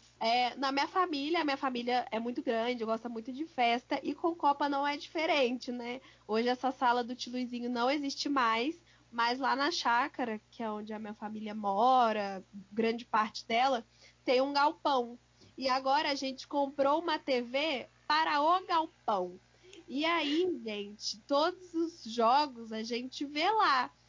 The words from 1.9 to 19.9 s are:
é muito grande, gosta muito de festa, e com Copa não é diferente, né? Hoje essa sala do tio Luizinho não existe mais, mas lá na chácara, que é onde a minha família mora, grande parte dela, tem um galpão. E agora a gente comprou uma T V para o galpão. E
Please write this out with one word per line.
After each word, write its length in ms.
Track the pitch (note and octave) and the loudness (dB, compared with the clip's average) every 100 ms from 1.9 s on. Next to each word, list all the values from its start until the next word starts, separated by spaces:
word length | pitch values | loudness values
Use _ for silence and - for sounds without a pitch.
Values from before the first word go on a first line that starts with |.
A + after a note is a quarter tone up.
| B3 - | 0 0
é 80 | A3 | -4
muito 220 | A#3 B3 | -4 -4
grande, 420 | C4+ A3+ A#3 B3 | -2 0 0 -2
gosta 240 | A3 A3 A#3 | -2 -4 -4
muito 220 | A3+ A3+ | -10 -8
de 120 | B3+ | -8
festa, 540 | D#4+ - A#3+ A#3+ - C#4+ | -6 0 2 2 0 -4
e 120 | - | -4
com 200 | - F4 | -2 -2
Copa 340 | E4+ C#4+ C#4+ D4 | 0 0 2 0
não 180 | C#4+ C#4+ | 0 -2
é 100 | C#4+ | -4
diferente, 720 | - E4+ D#4+ D4+ A#3+ B3 - | -6 -2 0 2 2 0 -6
né? 300 | A#3+ A#3 B3 - - - | -8 -8 -10 -14 -20 -4
Hoje 220 | G#3+ A#3+ | 0 2
essa 220 | B3+ C4 | 0 -2
sala 320 | C4+ B3+ B3 | 0 2 2
do 100 | A#3 | 0
tio 180 | B3 - | -6 -8
Luizinho 360 | B3 B3 A#3+ A#3+ | -6 -6 -4 -4
não 220 | B3 B3 | 0 2
existe 380 | D4 C#4 - D4 | 2 -2 -4 -2
mais, 520 | C#4 A#3 A3+ C4 E4+ _ - _ | 2 2 2 -2 -6 _ -20 _
mas 280 | A#3 A#3 B3+ | -2 0 0
lá 160 | B3+ | 0
na 160 | B3 C#4+ | 0 0
chácara, 680 | E4+ F4 F4 C#4+ - A#3+ G#3+ - | 0 2 2 0 -2 -4 -6 -10
que 120 | - | -8
é 80 | A3+ | -6
onde 240 | G#3+ G#3 | -6 -8
a 40 | G#3+ | -10
minha 140 | G#3+ | -10
família 400 | G#3+ G#3+ G#3+ G#3+ | -10 -10 -8 -8
mora, 880 | G#3+ G3+ G3 B3 B3+ A#3 G#3+ G3+ F#3+ - G3+ F#3+ | -4 -2 4 6 6 4 2 -2 -6 -12 -18 -8
grande 320 | G#3 A3+ A#3 | -2 0 -2
parte 400 | A#3+ A3 G#3+ - - | -2 0 0 -4 -2
dela, 380 | A3+ C4+ B3 - _ - _ | 2 2 0 -4 _ -20 _
tem 160 | - B3+ | 2 2
um 120 | C4+ | 4
galpão. 680 | C#4+ D4 E4 D#4 C4 A#3+ B3 _ _ - - | 4 2 2 0 0 0 -6 _ _ -20 -6
E 100 | B3+ | -2
agora 420 | C4 C4 C#4 D#4+ | 0 2 2 2
a 40 | |
gente 320 | C#4 C4+ C4 - | -2 -4 -8 -4
comprou 520 | C#4+ C#4 C#4+ C#4 D#4 | -2 0 2 2 2
uma 180 | E4+ D4+ | 0 -2
T 240 | - B3 | 0 -2
V 440 | A#3+ C4 D#4+ C4 - _ - | 0 -2 -2 -2 -6 _ 0
para 340 | D4+ D#4+ D4 | 2 2 2
o 240 | D4+ F4+ | 4 4
galpão. 760 | F#4+ E4 D#4+ - - G3+ F3+ F3+ - _ - - | 2 0 0 -4 -2 0 -2 -6 -20 _ -20 -20
E 160 | - | -8